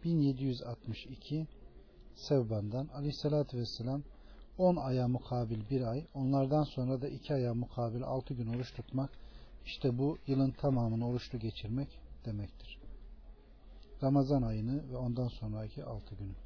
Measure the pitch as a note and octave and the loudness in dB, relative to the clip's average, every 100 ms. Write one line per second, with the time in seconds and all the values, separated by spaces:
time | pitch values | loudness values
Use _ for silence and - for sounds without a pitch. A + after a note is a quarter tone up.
0 | E3 E3 C#3+ C3 C3+ A#2+ - A#2 - A2 | 4 6 6 4 2 0 -2 -6 -6 -6
1 | - - - D3+ D#3+ - - - - - | -6 -12 -4 -2 -2 -10 -18 -18 -20 -20
2 | - - - C#3+ A2+ A2 G#2 A#2 D3 - | -20 -14 2 4 4 0 0 -2 -4 -2
3 | C#3+ C#3 D3 D3+ C#3+ B2 A#2 - A#2 C#3 | -4 0 2 2 2 -2 -4 -4 -2 -2
4 | C#3+ - - - - - F#3 F3 C3 B2+ | -4 -14 -18 -18 -18 4 6 6 4 4
5 | B2 B2+ - B2+ A#2 A2 G#2+ C3+ A#2+ B2 | 4 2 0 -2 0 -2 0 0 2 -2
6 | D#3+ C#3+ C3 C#3 C3+ D3+ D3 - B2 C3 | -4 -2 2 4 4 4 2 2 0 2
7 | B2+ C3 - C#3+ B2 A#2 A#2+ - A#2 A#2 | -2 -6 0 2 2 2 -2 0 0 0
8 | C3 C3 - B2+ A#2 A#2+ B2+ - - C3 | -2 -2 -2 -4 -2 -2 -4 -8 -4 -2
9 | C#3 - - - - - - - C3+ A#2+ | -2 -4 -14 -14 -16 -12 -10 0 2 4
10 | C#3 D#3 - C3+ C3+ C3 C#3+ C3 A2+ A2+ | 2 0 0 4 4 4 2 4 4 2
11 | A#2+ B2 - B2+ A2 - G#2 A#2+ C#3+ - | 2 0 -2 -4 -4 -4 -2 -2 -2 -8
12 | - - - G#2 G2 - - - - - | -14 -10 -6 -4 -4 -8 -14 -12 -12 -12
13 | - - - - - - - - - - | -12 -14 -16 -18 -20 -20 -18 -18 -16 -2
14 | C3+ C#3 C3+ C#3+ A#2 A2 A2 C#3 C#3 B2+ | 4 4 6 4 4 2 0 -2 -2 -4
15 | B2 A#2+ B2 - A2 G#2+ A2 - B2+ A2 | -2 0 0 -2 -4 -4 -4 -6 -8 -8
16 | G#2 G2 G2 F#2 | -8 -8 -8 -8